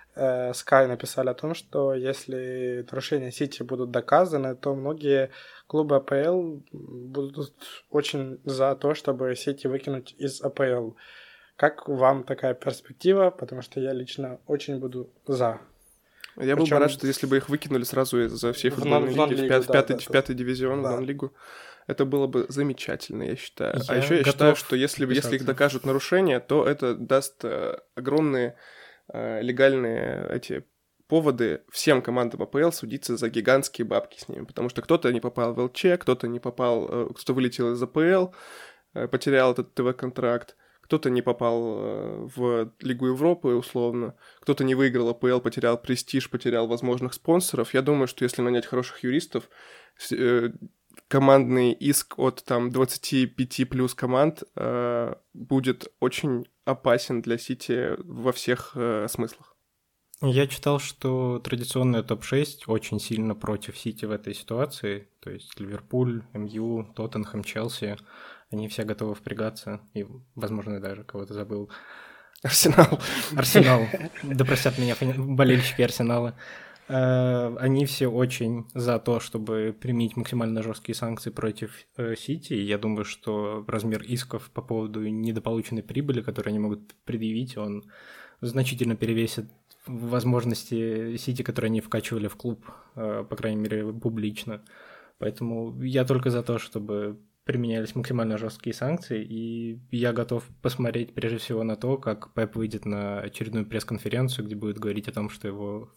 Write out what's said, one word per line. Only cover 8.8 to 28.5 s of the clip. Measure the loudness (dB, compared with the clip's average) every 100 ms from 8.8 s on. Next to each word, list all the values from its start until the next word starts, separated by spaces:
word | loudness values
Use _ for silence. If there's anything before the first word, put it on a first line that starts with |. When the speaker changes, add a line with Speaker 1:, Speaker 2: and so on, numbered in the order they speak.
| 0 0
Speaker 1:
чтобы | 0 0 -2 -2
Сити | -2 -2 -2
выкинуть | -2 -4 -6 -8 -6
из | -6 -4
А | -4
П | 0 2
Л. | 0 -2 -10 -20 -20 -20 -20 _ 2
Как | 2 2 -4
вам | 4 4 4
такая | 0 -2 -2 -2
перспектива? | -4 -6 -10 0 4 6 4
Потому | 2 -6 -10
что | -8 -4
я | -2
лично | -4 -6 -8 -8 -8 -4
очень | -4 -2 -6
буду | -6 -8 -10 _ -2
за. | 2 2 0 -10 _ _ _ _ _ -18 -2
Speaker 2:
Я | 2 4
был |
бы | 6
Speaker 1:
Причем | 6
Speaker 2:
рад, | 6
что | 2 -2
если | 0 2
бы | 2
их | 2
выкинули | -2 2 2
сразу | 2 0 2 2 0
из, | 0
э, | -2
всей | 0 0
Speaker 1:
в | 0
Speaker 2:
футбольной | 4 4
Speaker 1:
нон-, | 4
Speaker 2:
лиги | 2
в |
Speaker 1:
нон-лигу, | 2 2 4
Speaker 2:
пят-, | 4 6
Speaker 1:
да, |
Speaker 2:
пятый, | 4 4
Speaker 1:
да, | 0
Speaker 2:
в | 2
Speaker 1:
да. |
Speaker 2:
пятый | 2 2 -2
дивизион, | -4 -2 -2 0
в |
Speaker 1:
Да. | -2
Speaker 2:
нон-лигу, | -2 -4 -4 -8 -10 -20 -20 -20 -12 -4
это | 0 2
было | 2 2
бы | 0 0
замечательно, | 0 -2 -2 -6 -8 -8 -6
я | -6 -6
считаю. | -8 -6 -4 -2 0
А | 0
Speaker 3:
Я |
Speaker 2:
еще | 2 4
я |
считаю, | 2 6 6
Speaker 3:
готов | 6
Speaker 2:
что | 2 2
если | 2 0 0
бы, |
если | 0 0 -2
их |
Speaker 3:
подписаться. | -2
Speaker 2:
докажут | 2 2 2 0
нарушения, | 0 2 4 4 2
то | 2 4 4
это | 2 0 -2
даст, | 2 2 2 -6 -6
э, | -4 -4 -6 -10 -8
огромные, | 0 2 4 2 0